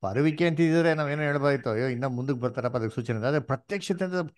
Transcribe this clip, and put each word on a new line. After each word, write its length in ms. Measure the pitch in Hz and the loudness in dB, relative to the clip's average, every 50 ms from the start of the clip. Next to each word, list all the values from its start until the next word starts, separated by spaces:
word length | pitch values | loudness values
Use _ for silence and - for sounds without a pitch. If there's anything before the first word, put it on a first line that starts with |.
| - | -6
ಬರುವಿಕೆ 440 | 95 101 127 147 160 151 151 175 | -2 0 2 2 2 2 2 2
ಅಂತಿದ್ರೆ 460 | 170 156 151 170 160 160 170 165 165 160 | 2 2 4 4 4 4 4 4 4 2
ನಾವೇನೋ 280 | 156 151 143 147 151 | 2 0 -2 -2 -2
ಹೇಳ್ಬೋದಿತ್ತು, 480 | 151 147 143 143 139 143 139 131 - 123 | 0 0 0 2 2 2 2 2 0 0
ಅಯ್ಯೋ 180 | 107 113 127 | 0 0 0
ಇನ್ನ 180 | 131 123 120 131 | 0 -2 -2 -4
ಮುಂದಕ್ಕೆ 360 | 135 123 123 127 135 139 120 | -4 -4 -4 -2 -4 -2 -2
ಬರ್ತಾರಪ್ಪ 340 | 123 123 113 131 120 123 123 | -2 -4 -2 -2 -2 -2 -2
ಅದಕ್ಕೆ 200 | 120 113 110 - | -2 -2 -2 -4
ಸೂಚನೆ 200 | 131 117 123 117 | -4 -4 -2 -2
ಅಂತ. 100 | 110 110 | -2 0
ಆದ್ರೆ 160 | 131 147 147 | 0 0 0
ಪ್ರತ್ಯಕ್ಷತೆ 640 | 120 - 135 - - - 202 202 - - 190 175 190 | 0 -2 -4 -4 -4 -6 -8 -4 -4 -4 -4 -2 -2
ಅಂತ 280 | 185 180 180 170 147 - | -2 -2 -4 -4 -6 -10